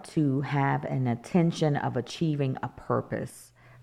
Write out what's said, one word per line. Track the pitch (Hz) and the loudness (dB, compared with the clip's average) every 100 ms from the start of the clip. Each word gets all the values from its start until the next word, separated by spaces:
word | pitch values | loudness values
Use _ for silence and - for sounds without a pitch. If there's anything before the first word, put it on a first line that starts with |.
| - | -2
to | 165 147 135 | 0 2 2
have | 135 143 139 139 139 | 0 0 2 0 -2
an | 135 127 | -2 0
intention | 113 - 185 170 - 156 143 | -2 0 4 4 4 2 2
of | 127 123 | 0 -2
achieving | 117 - 165 143 135 - | -4 -2 0 2 0 -2
a | - | -6
purpose, | - - 120 - - - - - _ - - | -8 -2 -2 0 -4 -6 -12 -20 _ -20 -6